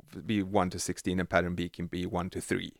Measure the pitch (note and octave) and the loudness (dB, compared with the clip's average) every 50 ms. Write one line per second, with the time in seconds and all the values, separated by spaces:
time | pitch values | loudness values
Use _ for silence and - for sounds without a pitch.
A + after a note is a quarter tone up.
0 | - - - G2 - - A2 G#2 F#2+ F#2 G2 G2+ F2+ F#2 F2+ F2+ - - F2+ - | -12 -14 -14 -8 -4 0 0 0 2 2 4 4 4 2 0 -2 -4 -4 -4 -2
1 | - F#2+ F2+ F#2 F2+ - - F2+ F2 F2 F2+ F2+ F2 E2+ - - F2+ E2+ - F2 | -2 0 0 2 2 4 4 4 4 4 2 -2 -2 -4 -4 -6 -6 -4 -2 -2
2 | F2+ F2+ F2 F2 F2 F2+ - F2+ - - G2+ F#2+ F2+ D#2+ - _ | -2 -2 0 -2 -2 -2 -4 -6 -2 0 0 0 0 -4 -10 _